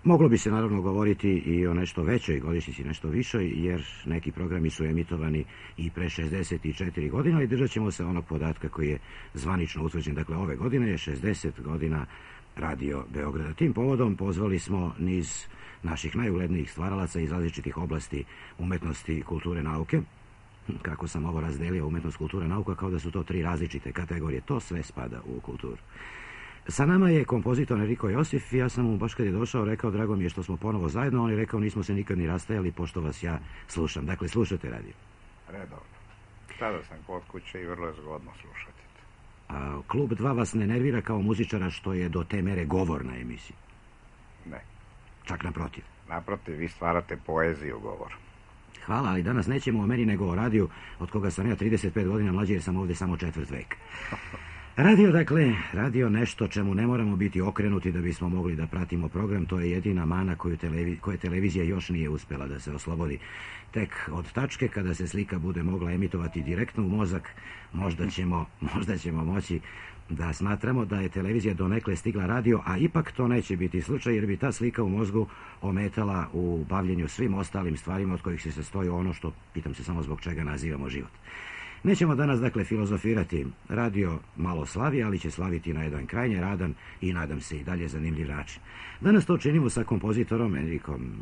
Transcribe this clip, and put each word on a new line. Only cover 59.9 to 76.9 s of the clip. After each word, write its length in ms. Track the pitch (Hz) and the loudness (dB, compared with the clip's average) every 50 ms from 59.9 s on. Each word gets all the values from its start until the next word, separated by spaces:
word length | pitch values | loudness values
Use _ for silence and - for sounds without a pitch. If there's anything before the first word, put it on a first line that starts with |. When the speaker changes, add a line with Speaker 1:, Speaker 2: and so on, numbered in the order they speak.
| 95 90 82 | 0 2 2
Speaker 1:
mana 300 | 78 87 92 95 95 85 | 2 2 2 2 0 -2
koju 200 | 80 - 87 82 | -2 -2 -4 -2
televi-, 420 | 80 - 82 78 82 87 87 87 80 | -2 -2 -2 -2 0 0 -2 -2 -2
koje 160 | - 98 95 | -4 -4 -4
televizija 480 | 82 - 90 85 92 98 98 82 92 85 | -2 -2 -2 0 2 2 2 2 2 0
još 240 | 85 98 92 82 - | 2 0 -2 -2 -2
nije 200 | 90 82 80 73 | 0 0 0 0
uspela 380 | 76 71 - - 71 69 69 | -2 -4 -4 -6 -8 -6 -6
da 140 | 69 71 - | -6 -8 -8
se 120 | - 76 | -6 -6
oslobodi. 460 | 71 71 - 82 85 80 85 76 71 65 - - - - - - - - - - | -8 -6 -6 -4 -2 -2 -2 -2 -4 -6 -8 -12 -12 -12 -12 -12 -14 -16 -16 -6
Tek 380 | - 113 104 - - - - 73 | -2 -2 -2 -2 -4 -8 -8 -6
od 200 | 76 87 85 - | -6 -6 -6 -4
tačke 360 | - 120 135 - - - 127 120 | -2 -2 -2 -2 0 0 -2 0
kada 260 | - 104 95 90 82 | 0 0 0 0 0
se 140 | 82 92 80 | -2 -2 -4
slika 300 | - 104 104 - 95 87 | -2 -2 -2 -2 -2 -2
bude 240 | 78 92 87 87 | -2 -2 -2 0
mogla 300 | 82 90 92 92 87 85 | 0 0 0 0 0 0
emitovati 500 | 90 90 98 90 95 87 85 80 - 87 | 0 0 0 0 0 -2 -2 -2 -2 -2
direktno 420 | 71 73 87 87 - - - 113 104 | -2 0 0 0 0 -2 0 -2 0
u 40 | 90 | 2
mozak, 420 | 98 107 104 87 95 87 - - - - - - - - - - | 2 2 2 0 0 -2 -4 -8 -16 -16 -16 -16 -16 -16 -16 -8
možda 340 | 80 85 98 92 82 80 87 101 | -4 -2 -2 0 0 0 -2 -2
ćemo, 360 | - - 92 90 87 85 80 - - | -2 -2 0 0 0 0 -2 -4 -6
<laughs> 200 | - 78 73 - | -6 -6 -2 -2
možda 220 | - - 82 95 | -2 0 0 -2
ćemo 280 | 85 - 87 80 80 80 | -2 -2 -2 -2 0 0
moći 360 | 82 95 101 - - 87 80 - - - - - - - - - - | 0 0 0 0 0 -4 -4 -4 -8 -14 -14 -14 -14 -16 -18 -8 -6
da 240 | 82 76 82 82 | -4 -2 -2 -2
smatramo 520 | 80 - 92 101 104 - - 120 131 127 110 | -2 0 0 0 0 0 0 0 2 0 0
da 160 | 92 104 98 | 0 0 0
je 80 | 95 90 | 0 0
televizija 460 | - 95 92 98 110 117 95 107 95 | -2 -2 0 2 0 2 2 2 2
donekle 420 | 82 95 92 104 113 - 107 92 | 2 2 2 2 2 2 0 -2
stigla 300 | 80 - 113 98 101 92 | 0 0 -2 0 0 0
radio, 340 | 87 - - 104 117 117 98 - | 0 0 4 4 4 4 4 4
a 140 | 85 92 92 | 0 2 2
ipak 340 | 147 160 - 165 156 - | 2 4 2 2 0 0
to 160 | - - 127 120 | -2 0 2 4
neće 280 | 123 120 95 - 98 | 4 2 2 0 0
biti 260 | 85 92 87 90 92 | 0 0 0 0 -2
slučaj, 320 | 78 - 92 - - 120 117 | 0 0 -2 0 2 2 2
jer 120 | 107 107 | 2 2
bi 100 | 101 98 | 0 0
ta 160 | 95 - 139 | 0 0 0
slika 300 | - - 113 120 - - | 0 0 -2 0 0 0
u 60 | 113 95 | 0 2
mozgu 380 | 95 104 110 95 101 113 107 101 - - - - - - | 2 2 0 2 2 2 0 0 -4 -16 -18 -18 -12 -6
ometala 680 | - 98 92 95 104 98 - - 107 101 98 90 80 - | -2 0 0 0 0 0 0 0 0 0 0 -2 -2 -2
u 320 | - 85 90 87 87 82 76 - | -2 0 0 0 0 -2 -2 0
bavljenju 400 | 95 98 92 92 | 0 0 2 2